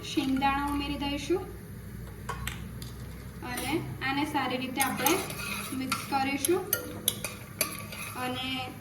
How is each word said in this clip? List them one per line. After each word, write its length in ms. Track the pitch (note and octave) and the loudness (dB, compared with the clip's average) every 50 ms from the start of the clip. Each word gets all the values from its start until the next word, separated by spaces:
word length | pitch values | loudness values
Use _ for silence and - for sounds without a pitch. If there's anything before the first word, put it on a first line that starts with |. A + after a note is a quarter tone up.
| - - - | -6 0 0
શિંગદાણા 520 | D#4+ C4+ C4 C4+ C4 C4+ C#4 C#4 C#4 C#4+ | 2 4 4 4 6 6 4 4 4 2
ઉમેરી 280 | C#4+ C#4+ C#4+ C#4+ C#4+ C#4+ | 2 2 0 0 0 0
દઈશું 480 | C#4+ C#4+ C#4 C#4+ C#4+ - - E4 F#4+ - - - - - - - - - - - - - - - - - - - - - - - - - - - - - - - - - - - - - - - - - | 0 0 0 0 0 2 2 2 2 2 -4 -8 -10 -8 -10 -10 -8 -8 -8 -8 -8 -8 -8 -8 -8 -6 -6 -4 -2 -2 -4 -4 -4 -6 -6 -6 -6 -8 -8 -8 -8 -8 -8 -8 -10 -10 -10 -8 -8 -6
અને 380 | B3 B3 B3 B3 C4 D4+ F4 - - - - - C4+ | -4 -2 -2 0 2 2 0 0 -2 -4 -2 0 2
આને 160 | C#4 C#4+ D4+ | 2 2 2
સારી 320 | - - C#4+ C4 B3 B3+ | 2 2 2 2 2 0
રીતે 240 | B3+ C4 B3 - - | 0 -2 -2 2 2
આપણે 260 | C4+ C4+ - - - C#4+ F4 F#4+ F#4+ - - - - - - - - - - | 2 2 2 4 6 6 6 6 4 -2 -4 -4 -4 -4 -4 -4 -4 -4 -2
મિક્સ 180 | C4 C4 C4 - - - - | -2 0 0 0 -2 0 0
કરીશું 500 | C#4+ C4+ C4+ C4+ C#4 C#4 - - F4 F#4+ F#4+ - - - - - - - - - - - - - - - - - - - - - - - - - - - - - - B3 B3+ | 2 2 4 4 4 4 6 6 6 6 4 0 -2 -4 -4 -6 -8 0 0 0 0 0 -6 -6 -6 -8 -10 -12 -4 -4 -4 -4 -4 -8 -8 -8 -8 -8 -8 -6 -4 -2 -2
અને 440 | B3+ B3+ B3+ B3+ C4 C4 B3+ B3+ B3 B3 - | -2 0 -2 -2 -2 -2 -4 -4 -6 -8 -10